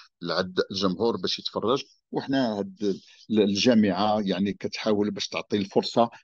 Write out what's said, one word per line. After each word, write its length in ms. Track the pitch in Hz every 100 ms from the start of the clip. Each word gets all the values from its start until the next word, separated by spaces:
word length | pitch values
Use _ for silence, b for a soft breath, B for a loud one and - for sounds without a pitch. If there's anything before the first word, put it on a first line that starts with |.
| B -
لعند 380 | 87 82 92 92 -
الجمهور 460 | 95 98 87 113 104
باش 220 | 92 -
يتفرج، 440 | - 98 104 135 - _ -
وحنا 480 | - 127 139 123 104
هاد 160 | 98 95 104 92 - b b
ال-، 100 | 107
الجامعة 800 | 101 101 117 113 107 85 107 107
يعني 340 | 98 90 101
كتحاول 580 | 90 - - - 104 104
باش 160 | 101 -
تعطي 300 | 82 - 107
الفرصة 520 | 98 123 - - 117 B